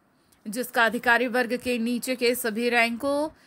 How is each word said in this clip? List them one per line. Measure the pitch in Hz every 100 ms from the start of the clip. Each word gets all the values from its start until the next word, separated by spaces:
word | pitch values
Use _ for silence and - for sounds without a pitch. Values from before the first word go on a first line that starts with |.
| _ _ _ _ 220
जिसका | 226 247 254 226
अधिकारी | 240 247 233 247
वर्ग | 247 240 247
के | 254 240
नीचे | 226 240 254 247
के | 240 247
सभी | 233 214 240
रैंकों | 240 233 233 277 285 302 -